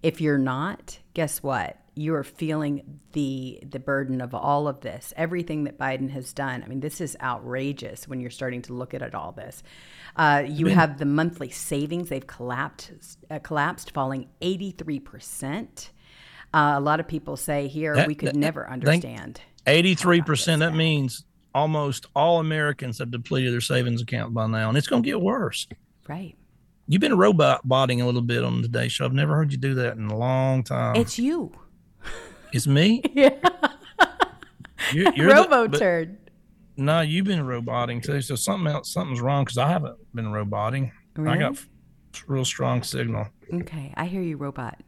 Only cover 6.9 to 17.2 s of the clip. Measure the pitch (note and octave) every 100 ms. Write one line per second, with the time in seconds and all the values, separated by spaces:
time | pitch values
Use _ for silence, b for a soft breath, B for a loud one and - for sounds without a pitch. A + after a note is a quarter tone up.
6.9 | - D#3+ - C3 A#2+ B2 C3 C3+ C#3 A2
7.9 | - - C3 B2 - C3 B2 A#2+ B2 B2+
8.9 | - B2 - D2+ - - - - B B
9.9 | B B - D#3 C#3+ C3+ D3+ E3+ F#3+ D#3+
10.9 | C#3 C#3+ D3 E3 E3 C3 - - C#3+ D3
11.9 | E3+ E3 C3+ B2+ - B2 B2 C#3+ - -
12.9 | - - - - D#3 - D3+ D3 - -
13.9 | - C3+ C3+ B2+ _ F3 F#3+ G3 - D#3+
14.9 | C#3 - G#2+ - - C3+ E3 - - -
15.9 | - B B B B B D#3 D3 C#3+ C#3+
16.9 | D#3 D#3 D#3+